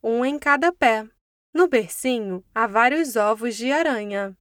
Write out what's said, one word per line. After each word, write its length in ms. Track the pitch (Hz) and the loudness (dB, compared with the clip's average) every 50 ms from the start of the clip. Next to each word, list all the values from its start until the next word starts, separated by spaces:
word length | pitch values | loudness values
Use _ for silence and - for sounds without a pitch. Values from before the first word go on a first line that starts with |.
| - | -2
um 200 | 226 226 240 247 | 0 0 0 0
em 120 | 269 294 | -2 -4
cada 360 | 294 - 285 285 277 311 349 | -2 0 0 2 2 2 0
pé. 360 | 349 _ 294 240 220 214 220 220 _ _ _ _ _ _ _ _ _ | 0 _ 2 2 2 2 -4 -10 _ _ _ _ _ _ _ _ _
No 140 | 320 370 349 | 2 2 4
bercinho, 760 | - 233 208 170 - - - 262 254 233 214 196 185 185 _ _ | 4 0 0 -2 -10 -6 -4 -2 -2 -2 -4 -6 -8 -8 _ _
há 140 | _ 220 226 | _ -2 -2
vários 480 | 220 196 220 233 247 285 320 330 269 220 | 0 2 4 4 4 2 0 -2 -2 0
ovos 420 | 233 208 208 226 214 226 240 220 | 0 0 0 0 -2 -4 -6 -6
de 140 | 208 233 254 | -4 -4 -2
aranha. 640 | 277 311 339 311 262 220 208 208 202 196 196 196 190 _ | 0 0 0 0 -2 -2 -4 -6 -6 -6 -6 -6 -10 _